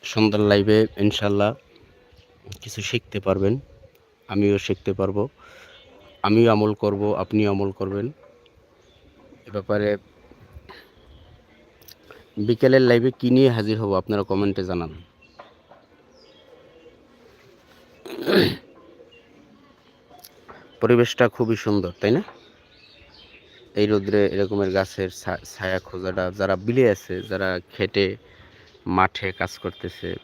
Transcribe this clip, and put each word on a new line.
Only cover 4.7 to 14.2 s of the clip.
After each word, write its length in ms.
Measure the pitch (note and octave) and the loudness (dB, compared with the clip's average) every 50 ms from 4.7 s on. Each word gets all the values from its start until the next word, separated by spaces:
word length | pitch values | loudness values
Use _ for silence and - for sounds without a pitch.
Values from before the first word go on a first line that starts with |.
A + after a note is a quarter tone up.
| G2+ - _ - F#2+ | -6 -4 _ -6 -4
পারবো, 360 | F#2+ G2 F#2+ G2 G#2 G#2 C#3 _ _ - - - - - - - - - - - - - - - _ - | -2 -2 -2 -2 -2 -4 -4 _ _ -20 -20 -20 -20 -20 -20 -20 -20 -20 -20 -20 -20 -20 -20 -20 _ -2
আমিও 280 | G2+ G#2+ A2+ A#2 A#2 | 2 4 4 6 6
আমল 220 | A2 G#2 G#2+ G#2+ G#2 | 4 2 2 -2 -2
করব, 400 | - - G#2 G2+ G2 G#2 G#2 G2+ | -2 -2 -4 -2 -2 -4 -4 -4
আপনিও 380 | - F#2 - - G#2+ G#2+ G2+ | -4 -6 -2 0 0 0 2
আমল 200 | G2+ G2 G2 G2 | 0 -2 -4 -6
করবেন। 400 | F#2+ _ G2 F#2+ G2 G2+ G#2+ C3 D#3 _ - - _ _ _ _ _ _ _ _ _ _ _ _ _ _ _ - _ _ - - - - _ | -6 _ -8 -6 -6 -6 -6 -8 -10 _ -20 -20 _ _ _ _ _ _ _ _ _ _ _ _ _ _ _ -20 _ _ -20 -20 -20 -20 _
এ 60 | - | -8
ব্যাপারে 460 | G2 G#2 F#2+ - G#2+ G#2 G#2 G#2 G#2 G2 _ _ _ _ _ - - _ - - - - _ - - - - _ _ _ _ - - - - - - - _ _ _ _ _ _ _ _ - - - _ _ _ - - - _ _ - | -8 -8 -4 -2 -2 0 0 0 -2 -4 _ _ _ _ _ -20 -20 _ -20 -20 -20 -20 _ -20 -20 -20 -20 _ _ _ _ -20 -20 -20 -20 -20 -20 -20 _ _ _ _ _ _ _ _ -20 -20 -20 _ _ _ -20 -20 -20 _ _ -6
বিকেলের 440 | G#2+ A2 A#2+ A2 - C3 C3 C3+ | 0 0 2 4 4 6 6 6
লাইভে 300 | C3 B2 A#2 A#2+ A#2 C3 B2+ _ | 6 6 4 4 4 0 -2 _
কী 100 | - B2 | 0 2
নিয়ে 200 | B2 C3 C3+ C3 | 4 6 6 4
হাজির 320 | A#2+ A2 G#2 G#2+ A2 A2 | 4 2 -2 -2 -2 -2
হব, 120 | A2+ G2+ G2 | -2 -2 -2
আপনারা 300 | F#2 F#2 - G#2+ G2+ | -2 -2 -2 -4 -4